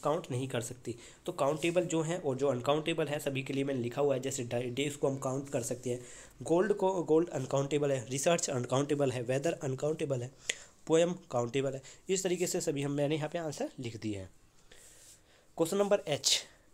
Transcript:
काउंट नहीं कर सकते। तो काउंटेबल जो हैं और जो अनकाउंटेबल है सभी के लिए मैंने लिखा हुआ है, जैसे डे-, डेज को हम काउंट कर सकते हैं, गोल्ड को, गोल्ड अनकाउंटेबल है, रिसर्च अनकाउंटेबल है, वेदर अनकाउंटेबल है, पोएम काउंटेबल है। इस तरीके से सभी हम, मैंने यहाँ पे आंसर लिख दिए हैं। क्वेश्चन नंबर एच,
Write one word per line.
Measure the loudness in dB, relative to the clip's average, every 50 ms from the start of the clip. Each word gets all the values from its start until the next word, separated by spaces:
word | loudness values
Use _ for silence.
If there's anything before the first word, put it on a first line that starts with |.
काउंट | 0 0 0 0 -2 -4
नहीं | -4 -4 -4 -2
कर | -2 -4
सकते। | -4 -6 -10 -10 -10 -10 -10 -10 -14 -20 -20 -10 -10
तो | -8
काउंटेबल | -2 0 0 0 2 2 0 2 2 2 2
जो | 2 0 0
हैं | 0 0 -2 -2
और | -2 -2 0
जो | 2 2 2
अनकाउंटेबल | 2 2 2 2 2 2 0 0 0 0 0
है | 0 -2 -2
सभी | -2 -2 -2 -2
के | -2 -2
लिए | -2 0 0
मैंने | 0 0 -2
लिखा | -2 -2 0 2
हुआ | 2 2 2
है, | 2
जैसे | -2 -2 -4 -4 -4
डे-, | -2 -2 -2 -2 -2 -2
डेज | -2 -2 -2 -2
को | 0 0 0
हम | 0 0
काउंट | -2 -2 -2 -2 -2 -2
कर | -4 -4
सकते | -2 -4 -6 -4 -4 -4
हैं, | -4 -4 -8 -12 -18 -18 -20 -20 -16 -8
गोल्ड | 0 2 4 4 4 4
को, | 2 2 2 2 2 0
गोल्ड | 4 6 6 6 6 4
अनकाउंटेबल | 0 -4 -2 0 2 0 2 2 0 0 2 2
है, | 0 0 -2 -4
रिसर्च | -4 0 2 2 2 2 0 -2
अनकाउंटेबल | -2 -2 0 2 2 2 2 2 2 2 2 0
है, | 0 -2
वेदर | -2 -2 0 0 0 0
अनकाउंटेबल | -2 -2 -4 -4 -4 -2 -2 -2 -2 -2 -2 -2 -2 -4
है, | -4 -8 -12 -6 -6 -6 -6 -6 -10 -20 -20 _ 0
पोएम | 4 4 6 6 4 0 -4 -6 -2
काउंटेबल | 0 0 0 0 0 0 0 -2
है। | -4 -6 -12 -16 -20 -12 -4 -2
इस | -2 0
तरीके | 0 0 0 0 0
से | 0 0 0
सभी | 0 0 0 0
हम, | 0 0
मैंने | 2 2 2 2 2
यहाँ | 0 -2 -4
पे | -4 -4
आंसर | -4 -4 -4 -4 -6 -6 -6 -8
लिख | -8 -8 -8
दिए | -6 -6 -6 -6 -6
हैं। | -8 -12 -18 -20 -20 -20 -20 -20 -20 -20 -20 -20 -20 -20 -20 -20 -20 -20 -20 -20 _ _ -20 -20 _ -8 _
क्वेश्चन | 0 0 2 2
नंबर | 2 2 4 2 2 2 -2
एच, | -4 0 2 2 2 2 0 -6 -16 -20 _ -20